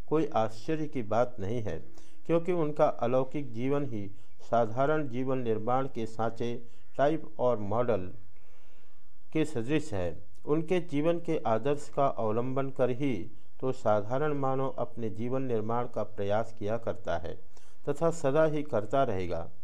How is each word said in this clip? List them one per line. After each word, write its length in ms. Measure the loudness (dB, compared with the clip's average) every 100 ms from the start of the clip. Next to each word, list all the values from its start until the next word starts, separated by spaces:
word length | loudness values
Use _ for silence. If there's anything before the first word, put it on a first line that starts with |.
| 0
कोई 180 | 0 2 0
आश्चर्य 500 | 0 0 0 0 0
की 140 | -2
बात 320 | 0 2 2 0
नहीं 220 | 0 0
है, 160 | -2 -2 -2 -2 -4 -2 0
क्योंकि 260 | 0 2
उनका 320 | 0 0 2 2
अलौकिक 680 | 2 2 2 2 0 -2
जीवन 340 | -2 0 0 0
ही 200 | -2 -2 -2 -2 -2
साधारण 680 | 0 2 2 2 2 2 0
जीवन 300 | 0 0 0
निर्माण 500 | 0 0 0 0 0
के 180 | -2 -2
सांचे, 480 | 0 0 0 0 -2 -2 -2 -2 0
टाइप 420 | 2 2 0 0
और 200 | 0 2
मॉडल 500 | 0 0 2 0 0 -2 -2 -2 -2 -2 -2 -2 -2 -2 -2 -2 -2
के 120 | 0 0
सदृश 480 | 0 0 0 0
है। 240 | 0 0 -2 -2 -2 0
उनके 340 | 0 2 0
जीवन 380 | 0 0 2 0
के 180 | 0 0 2
आदर्श 400 | 2 2 0 0 2
का 120 | 2
अवलंबन 640 | 2 0 0 0 0 -2
कर 200 | 0 0
ही 220 | 2 0 0 -2 -2 -2 -2
तो 120 | -2
साधारण 640 | 0 2 2 2 0 0
मानव 420 | 0 0 0 0 0
अपने 300 | -2 -2 -2
जीवन 300 | -2 0 0
निर्माण 440 | 0 0 0 0 0
का 160 | 0 -2
प्रयास 480 | 0 0 0 0 -2
किया 180 | -2 0
करता 380 | 0 -2 0 0
है 160 | -2 -2 -2 -2 -2 -2 -2
तथा 240 | 0 0
सदा 340 | 2 2 4 4
ही 180 | 2
करता 400 | 0 0 2 2
रहेगा। 440 | 2 2 0 -2 -2 -2